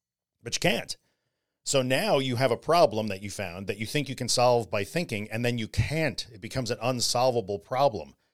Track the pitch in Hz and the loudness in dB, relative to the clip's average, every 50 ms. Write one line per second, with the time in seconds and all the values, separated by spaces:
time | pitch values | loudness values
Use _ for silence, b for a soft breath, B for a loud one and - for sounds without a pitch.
0 | _ _ _ _ _ _ _ _ - 120 - - - 175 233 196 - - - - | _ _ _ _ _ _ _ _ -8 -6 -4 0 2 2 2 0 -4 -8 -12 -14
1 | _ _ _ _ _ _ _ _ _ _ _ _ _ - - 135 127 127 131 151 | _ _ _ _ _ _ _ _ _ _ _ _ _ 0 2 2 2 2 2 0
2 | 208 214 165 139 135 131 123 117 135 120 117 113 - 147 160 175 160 110 107 110 | 2 2 2 2 2 0 0 2 2 2 2 0 0 2 4 6 6 4 4 -2
3 | 110 107 95 92 104 101 - - 98 87 85 95 101 90 98 101 110 - - 147 | -2 -2 -4 -6 -8 -8 -6 -6 -6 -6 -6 -6 -6 -6 -6 -6 -6 -4 -2 -4
4 | 139 139 127 - 127 113 - 127 123 123 123 120 110 - 110 104 98 - - 175 | -4 -4 -6 -6 -2 0 2 4 6 6 6 4 2 0 -2 -2 -2 -2 -2 -4
5 | 180 - 113 101 104 - 110 113 120 123 120 117 110 101 - - - - 147 160 | -4 -2 -4 -6 -6 -6 -4 -2 -2 0 0 -2 -4 -2 -2 -2 -2 0 0 0
6 | 160 131 90 - - - 113 95 87 - - 135 123 104 120 - 113 127 131 120 | -2 -2 -2 -6 -10 -12 -14 -14 -14 -8 -6 -6 -4 -4 -4 -2 -2 -2 -2 0
7 | 107 - - 120 127 131 120 120 95 98 101 95 - - 131 127 143 139 - 85 | -2 0 2 2 2 2 2 0 -2 -2 -6 -6 -6 -4 0 2 2 2 2 -2
8 | 76 - - _ _ _ | -8 -12 -16 _ _ _